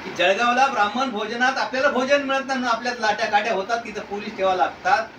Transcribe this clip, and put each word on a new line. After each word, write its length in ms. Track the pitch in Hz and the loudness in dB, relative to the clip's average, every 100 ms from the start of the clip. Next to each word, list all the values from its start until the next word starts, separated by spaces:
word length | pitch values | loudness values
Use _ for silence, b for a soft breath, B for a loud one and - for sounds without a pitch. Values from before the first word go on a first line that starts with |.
की 80 | - - | -12 0
जळगावला 500 | 175 202 240 247 269 | 2 4 2 4 2
ब्राह्मण 420 | 247 202 226 262 | 4 0 0 -2
भोजनात 480 | 202 214 233 254 254 | -2 -4 0 0 0
आपल्याला 320 | 226 254 277 | -2 0 2
भोजन 320 | 247 262 285 | 2 2 2
मिळत 240 | 269 269 262 | 2 -2 -2
नाही, 200 | 262 247 | -2 0
आपल्यात 300 | 226 247 226 | 0 -2 -2
लाट्या 260 | 220 208 220 | 0 0 2
काट्या 280 | 208 220 | 2 2
होतात, 320 | 196 196 233 220 | -2 -2 -4 -4
तिथं 160 | 202 | -10
पोलीस 360 | - 202 208 208 | -8 -8 -8 -2
ठेवा 180 | 190 185 | 0 2
लागतात 480 | 170 - 180 208 226 | 0 0 0 0 0